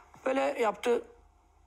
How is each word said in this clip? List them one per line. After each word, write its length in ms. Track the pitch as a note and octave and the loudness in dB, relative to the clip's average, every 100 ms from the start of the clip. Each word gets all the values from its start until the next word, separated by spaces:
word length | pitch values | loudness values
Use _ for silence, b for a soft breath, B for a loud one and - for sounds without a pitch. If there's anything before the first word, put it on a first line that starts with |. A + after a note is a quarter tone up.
| B - C4 | B -8 -2
Böyle 160 | C4+ | 0
yaptı. 600 | C#4 C4+ A3 G3 B3 A#3+ - - - _ _ _ | 0 0 0 0 0 0 -2 -20 -20 _ _ _